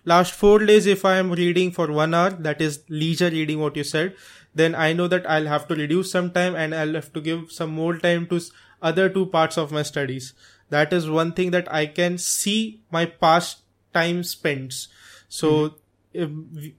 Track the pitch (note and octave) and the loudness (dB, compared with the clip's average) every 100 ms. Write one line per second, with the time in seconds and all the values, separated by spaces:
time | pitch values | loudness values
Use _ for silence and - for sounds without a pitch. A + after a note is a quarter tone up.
0 | - F3 F3+ - G3+ G#3 G#3+ G#3+ G3+ G3 | 2 4 4 2 6 6 8 6 6 2
1 | G3 F#3 F#3 F3 F3 F3 F3+ F3+ D#3+ D3+ | 2 2 0 0 0 2 0 -2 -2 0
2 | D#3 E3+ F#3 F#3 D#3 D3 D#3 C#3+ - D#3 | 2 2 0 0 -6 -2 -4 -4 -10 -4
3 | D#3+ D#3+ F3+ D#3+ D3+ D3+ D3+ D3+ C#3+ D#3 | -2 0 0 0 -4 -2 -4 -4 -4 -2
4 | F#3 F#3+ - - _ D3+ D#3+ E3 D#3+ E3 | -2 -6 -20 -20 _ 0 2 2 0 0
5 | F3 F3+ F3 D#3 D3+ D3 - D#3+ D3 F3 | 0 0 0 0 0 -2 -2 -4 0 0
6 | F#3 F3+ F3+ F3+ F3+ E3 D#3 D#3+ D#3 D#3 | 0 -2 -2 0 0 -2 -4 -2 -2 -4
7 | - D#3+ D#3 E3 D#3+ - D#3+ D#3 E3 E3+ | -6 -8 -6 -6 -8 -8 -6 -4 -2 0
8 | F3 E3+ E3+ F3 E3+ - _ - E3 E3 | 0 0 0 -4 -4 -20 _ -4 -2 2
9 | F#3+ F#3+ F#3 E3 D#3+ E3+ D3 D3+ D3 D3+ | 2 2 0 2 2 0 -2 -2 -4 -4
10 | C3+ C3 B2+ - - _ - D3 D3+ F3+ | -4 -6 -12 -20 -20 _ -2 0 2 0
11 | D#3 D#3 E3 E3+ F#3 F3+ F3 D#3 D3+ D3+ | 0 0 0 -2 0 0 -2 -4 -4 -2
12 | F3 F3 - - G#3 G#3+ A3 - - E3 | -2 -2 -4 -4 -2 -2 -4 -8 -6 -2
13 | E3 - E3 E3+ F3 - _ _ _ F3+ | -2 2 4 4 2 -12 _ _ _ -2
14 | E3+ F3 F3 - D#3+ C#3 C3 C3 - _ | 0 -2 -6 -6 -4 -4 -8 -12 -14 _
15 | - - - - D#3 D3+ D3+ - _ _ | -20 -20 -16 -2 2 2 0 -6 _ _
16 | _ E3+ D#3+ D3+ D#3+ D#3+ D3+ | _ -8 -8 -8 -14 -16 -18